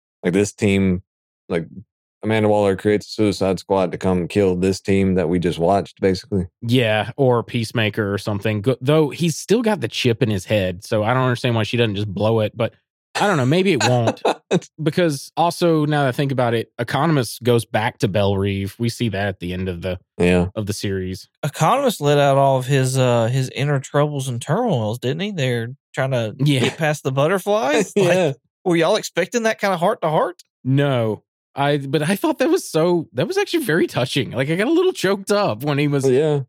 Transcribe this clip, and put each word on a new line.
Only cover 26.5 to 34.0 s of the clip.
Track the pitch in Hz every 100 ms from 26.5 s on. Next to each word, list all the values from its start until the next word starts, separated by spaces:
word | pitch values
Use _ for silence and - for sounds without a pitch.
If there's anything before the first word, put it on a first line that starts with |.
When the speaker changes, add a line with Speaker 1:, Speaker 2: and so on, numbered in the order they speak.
| 135
Speaker 3:
get | 131 -
past | 156 151
the | 143
butterflies. | 131 151 190 202 208 254 294 196
Speaker 1:
<laughs> | 208
Speaker 3:
Like, | 180
Speaker 1:
Yeah. | 180 165 135 _ _ 185
Speaker 3:
were | 170
y'all | 160 208
expecting | - - 180 240
that | 220 -
kind | 202
of | 175
heart | 180 240
to | 165
heart? | 160 302 - - _
Speaker 2:
No. | 127 135 143 127 113 101 _ _ _
I, | - 143 147
but | 135 147
I | 151
thought | 196 320 294
that | 302
was | 349 -
so, | 160 175 175 -
that | 117 196
was | 381
actually | 403 339
very | 240 156 339
touching. | -